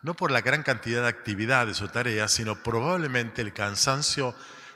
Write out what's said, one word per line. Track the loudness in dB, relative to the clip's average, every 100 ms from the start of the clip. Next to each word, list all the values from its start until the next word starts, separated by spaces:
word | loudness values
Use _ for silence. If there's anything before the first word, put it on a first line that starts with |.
no | -6
por | -2 2
la | 4
gran | 4 2
cantidad | 2 0 0 2
de | 2
actividades | 0 -4 -2 4 4 4 -2
o | -4
tareas, | -2 0 0 2
sino | 0 0 -4
probablemente | -2 0 0 0 0 0 -2 -4
el | -6
cansancio | -2 -4 2 2 2 0 0 -2 -4 -18 -18 -20